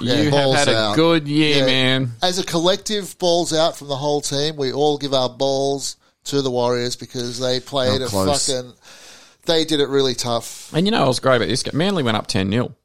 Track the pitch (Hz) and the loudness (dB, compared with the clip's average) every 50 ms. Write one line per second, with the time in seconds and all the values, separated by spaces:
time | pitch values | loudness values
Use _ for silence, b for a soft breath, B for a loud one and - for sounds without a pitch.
0 | - 120 135 147 151 151 143 143 139 135 135 147 143 135 127 113 110 107 101 156 | -2 0 2 2 2 4 4 4 4 4 4 4 4 4 2 2 2 2 2 4
1 | 165 165 165 165 147 143 147 151 156 151 147 143 135 135 131 131 131 127 131 131 | 4 4 4 2 0 0 0 2 2 4 4 2 2 2 2 2 2 2 2 0
2 | 131 123 117 - - 180 180 190 175 - - 170 165 180 196 196 - - 214 208 | -2 -4 -4 -2 -2 -2 -2 -2 -4 -4 -2 0 0 0 0 0 -2 -6 -6 -6
3 | 196 - - - 185 175 170 175 170 135 160 156 160 165 - - 143 143 139 127 | -6 -8 -8 -2 0 2 2 2 0 0 0 0 0 0 0 -4 -8 -8 -6 -4
4 | 143 147 147 147 - - 143 139 143 156 160 147 139 131 117 135 147 151 147 131 | -2 -2 -2 -2 -2 -2 -4 -2 -2 -4 -4 -2 -4 -4 0 0 0 0 0 0
5 | 139 139 139 131 127 123 120 117 135 139 139 135 139 139 139 139 131 - - - | -2 -2 0 0 0 -2 -2 -2 -2 0 0 0 0 0 -2 -2 -6 -8 -10 -12
6 | _ _ _ _ _ - 143 143 135 135 123 123 120 120 123 123 120 123 120 - | _ _ _ _ _ -4 -2 -2 0 0 0 0 0 0 0 0 -2 -4 -6 -8
7 | 123 - - 131 120 120 120 117 131 127 127 127 123 - 143 139 127 127 131 131 | -12 -12 -10 -8 -8 -8 -6 -4 -2 -2 -2 -2 -4 -4 -2 0 0 2 0 0
8 | 131 120 107 98 95 147 143 139 - 147 139 127 127 123 113 B B B B B | -2 -2 0 0 2 2 0 0 0 -2 -2 -4 -6 -10 -18 B B B B B
9 | B B B B B B B B _ - 165 160 160 156 160 143 147 131 139 139 | B B B B B B B B _ 0 2 2 2 2 2 0 0 2 2 2
10 | 135 131 120 - - 123 117 117 - - - - - - - 151 180 202 226 - | 2 2 0 -2 -4 -2 -2 -2 -4 -6 -14 -16 -16 -4 -2 0 0 2 2 2
11 | 151 135 127 - - 131 131 120 104 82 110 110 - - - 135 170 196 208 175 | 2 0 0 0 2 2 2 2 2 0 -2 -2 -4 -4 -2 -2 0 0 0 0
12 | 135 117 110 104 - - - 101 95 98 101 120 123 - - - _ | 0 0 0 -2 -2 -2 -2 -2 0 0 0 0 -2 -2 -6 -14 _